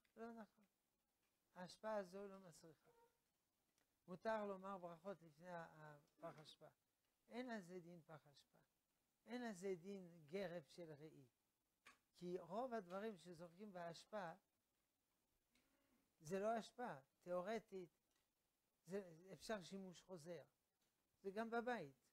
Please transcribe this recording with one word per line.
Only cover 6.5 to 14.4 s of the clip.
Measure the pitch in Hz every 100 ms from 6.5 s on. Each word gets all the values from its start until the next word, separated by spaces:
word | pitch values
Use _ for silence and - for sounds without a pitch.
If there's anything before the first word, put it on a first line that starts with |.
| - 151 - _ _ _ _ -
אין | 226 254
על | 220
זה | 170 185
דין | 165 175
פח | 151 151 147
אשפה. | 135 - - - _ _ _ _ _ 214
אין | 247
על | 233
זה | 180 196 180
דין | 185 196 175 170 143
גרב | 196 180 175
של | - - 165
ראי. | 143 156 147 131 _ _ _ _ _ - - _ -
כי | 175 180
רוב | 165 208 254
הדברים | 226 175 190 220 180
שזורקים | 170 165 175 175 214
באשפה, | 180 170 160 - 214 170 180